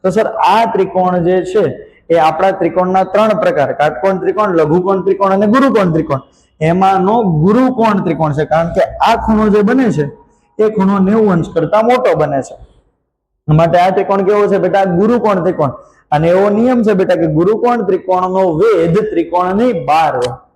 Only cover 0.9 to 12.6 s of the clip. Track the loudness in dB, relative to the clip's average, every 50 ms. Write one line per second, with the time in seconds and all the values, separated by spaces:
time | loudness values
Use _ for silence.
0.9 | -2 -2 0 0 0 0 0 0 0 0 -2 -2 -2 -2 -2 -2 -4 -10 -18 -20
1.9 | _ _ _ -2 0 2 2 2 0 0 -2 -2 0 -2 -4 -2 -2 -2 -2 0
2.9 | 0 0 -2 0 0 0 0 2 0 0 0 0 0 0 -2 -2 -2 -2 -2 -2
3.9 | 0 0 -2 -2 -2 0 -2 -4 -2 -2 -2 0 2 0 2 2 2 0 0 0
4.9 | -2 -2 0 -2 -2 0 0 0 0 0 2 2 2 2 2 2 2 2 0 0
5.9 | 0 -2 -2 -2 -4 -6 -6 _ _ _ _ _ _ _ -2 0 2 2 2 2
6.9 | 2 2 0 0 0 0 0 0 0 2 2 2 2 2 2 0 0 0 0 0
7.9 | 0 0 -2 -4 -2 -2 -2 -2 -2 -4 -2 0 0 0 0 0 0 -2 -2 -2
8.9 | -2 -2 0 0 0 0 0 0 0 2 2 2 2 2 2 2 2 2 0 0
9.9 | 0 -2 -4 -4 -8 -16 -20 _ _ _ _ _ _ -2 -2 0 0 0 0 0
10.9 | 2 2 2 2 2 2 2 2 0 0 -2 -2 -4 -4 -2 0 0 0 2 2
11.9 | 0 2 2 0 0 0 -2 -2 -2 -4 -6 -6 -16 -20